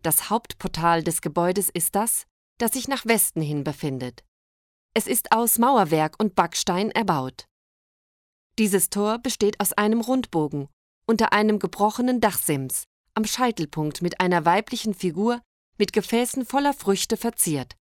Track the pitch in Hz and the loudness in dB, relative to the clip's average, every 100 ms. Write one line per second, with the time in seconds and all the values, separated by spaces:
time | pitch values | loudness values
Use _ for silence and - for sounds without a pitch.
0 | 165 147 - 220 - - - - 170 165 | 0 -2 0 -2 -2 -10 -8 0 2 2
1 | 160 160 165 147 175 185 190 175 - 196 | 0 -4 -2 0 0 0 -2 -2 -2 0
2 | 233 - - _ _ _ 233 269 240 269 | -2 -4 -6 _ _ _ -2 -2 -4 -4
3 | 226 220 - - 147 147 143 143 151 131 | 0 2 0 -2 -4 -2 -4 -4 -6 -4
4 | 123 - _ _ _ _ _ _ _ 226 | -8 -12 _ _ _ _ _ _ _ -4
5 | - 247 - 226 233 - 240 262 165 156 | 0 -4 2 2 4 2 4 4 4 2
6 | 156 - 214 - 170 - - 175 214 - | 0 0 0 2 0 -2 -2 0 0 -2
7 | 208 151 131 - - _ _ _ _ _ | 0 -2 -2 -10 -20 _ _ _ _ _
8 | _ _ _ _ _ - 214 190 - 202 | _ _ _ _ _ -2 2 2 0 0
9 | 208 233 247 - 202 - 202 - 214 233 | -2 -2 -4 0 0 0 -2 0 2 2
10 | 226 262 247 165 151 147 139 _ _ _ | 0 -2 0 -2 0 -4 -8 _ _ _
11 | - 226 226 202 214 208 180 - 208 226 | 0 2 4 4 4 2 -2 0 0 2
12 | 247 254 220 - - 143 131 - - _ | 0 2 0 0 -2 -2 -2 -8 -10 _
13 | _ - 214 - 247 220 151 160 151 - | _ -4 -2 0 0 0 -4 -2 -4 -2
14 | 175 - 185 180 165 185 220 240 220 196 | -4 0 2 2 4 2 0 -6 -6 -4
15 | 185 160 214 240 _ _ _ - 208 - | -4 0 -2 -2 _ _ _ -2 0 0
16 | - 226 247 269 240 269 285 277 - 196 | 0 0 0 -4 -2 0 0 0 -2 -2
17 | - 220 233 - 180 147 123 - | 0 -2 -4 -2 -2 -2 -6 -16